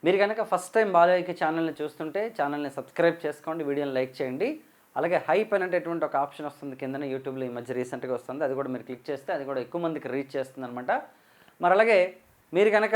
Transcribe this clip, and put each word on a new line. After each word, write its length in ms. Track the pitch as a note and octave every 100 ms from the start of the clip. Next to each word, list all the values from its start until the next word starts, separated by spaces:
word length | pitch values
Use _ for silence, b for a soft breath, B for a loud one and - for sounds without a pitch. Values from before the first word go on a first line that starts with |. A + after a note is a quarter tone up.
మీరు 120 | D#3 F#3+
కనుక 260 | G3+ G#3+
ఫస్ట్ 320 | G#3+ F3+ -
టైమ్ 180 | A3+ A3
బాలు 180 | F3+ E3+
ఐక్యూ 240 | F3+ F3+ E3+
ఛానల్ని 280 | E3 D#3+ E3 D#3
చూస్తుంటే 520 | D3+ - D#3 E3+ A3 A3+
ఛానల్ని 280 | C#3+ D3 C#3+
సబ్స్క్రైబ్ 560 | C#3 C3 - E3+ E3 D3+
చేసుకోండి, 380 | D3+ - E3
వీడియోని 280 | D3 C#3+ C#3+
లైక్ 300 | C3 C3 C3
చేయండి. 380 | C3+ C3 A3 D#4 b b b -
అలాగే 260 | D#3+ F3 -
హైప్ 260 | F3 G#3+
అనేటటువంటి 500 | G3+ F3+ F3 E3 E3+
ఒక 120 | D3+ C#3+
ఆప్షన్ 300 | C#3+ - D3
వస్తుంది 300 | - C#3+ C3
కిందనే, 380 | C3+ C#3 C#3+
YouTube-లో 300 | C3 C3+ C3
ఈ 40 | B2+
మధ్య 260 | A#2+ A#2+
రీసెంట్గా 400 | B2 B2 C3 B2+
వస్తుంది, 300 | B2 - C3
అది 100 | D3+
కూడా 140 | C3 C3+
మీరు 140 | B2+
క్లిక్ 280 | A2 B2 -
చేస్తే 220 | C#3 C#3
అది 120 | E3+
కూడా 160 | C#3 C3+
ఎక్కువ 200 | B2 F3
మందికి 280 | E3+ D3+ C3
రీచ్ 280 | C3 C#3 C#3
చేస్తుంది 320 | C3 - B2+
అనమాట. 340 | B2 B2+ A#3+ - b b b b b
మరి 120 | F3
అలాగే 440 | F#3 A3 G#3 F3+ - _ _ _
మీరు 160 | E3 G#3+
కనుక 240 | G#3 G#3+